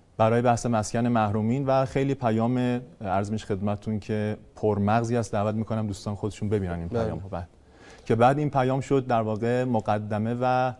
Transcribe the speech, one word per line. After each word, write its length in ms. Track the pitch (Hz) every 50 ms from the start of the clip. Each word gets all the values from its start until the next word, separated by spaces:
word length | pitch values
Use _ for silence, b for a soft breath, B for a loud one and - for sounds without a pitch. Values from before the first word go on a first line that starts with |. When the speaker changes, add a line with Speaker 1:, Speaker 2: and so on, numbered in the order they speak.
| b b _
Speaker 1:
برای 260 | - 110 110 113 120
بحث 240 | 120 123 117 113 -
مسکن 400 | 123 120 110 104 - - 117 120
محرومین 600 | 120 120 113 110 104 101 110 107 113 123 139 139
و 180 | 131 131 135 135
خیلی 300 | 131 - 139 135 139 135
پیام، 640 | - 127 113 110 110 113 120 127 123 123 123 123 123 135 - - -
عرض 300 | 110 95 92 98 104 101
می‌شه 160 | 110 104 -
خدمتتون 540 | - 107 95 101 104 104 101 - 113 110 104
که 360 | - - 110 107 104 107 107 - - - -
پرمغزی 600 | - - 107 104 101 101 104 110 117 117 113 120
است. 160 | 120 110 -
دعوت 220 | - 104 101 107 107
می‌کنم 320 | 110 110 - 113 110 110
دوستان 280 | 104 98 - - 107 104
خودشون 340 | 98 - 107 - - 110 101
ببینن 300 | 110 104 95 90 87 85
این 100 | 82 85
Speaker 2:
بله. 160 | 117 117 113
Speaker 1:
پیام 140 | 107 - 80
رو 100 | 95 98
بعد. 200 | 95 85 90 - - _ B B B B B B B B B
که 80 | - 120
بعد 240 | 113 120 127 139 147
این 120 | 151 143
پیام 300 | - 139 127 131 131 139
شد 260 | - - 139 139 123
در 160 | 123 120 113
واقع 420 | 110 107 110 101 113 117 123 123 127
مقدمه 720 | 131 120 110 - 117 104 107 107 104 107 104 110 113 120 120
و، 320 | 123 127 127 127 127 127 120 b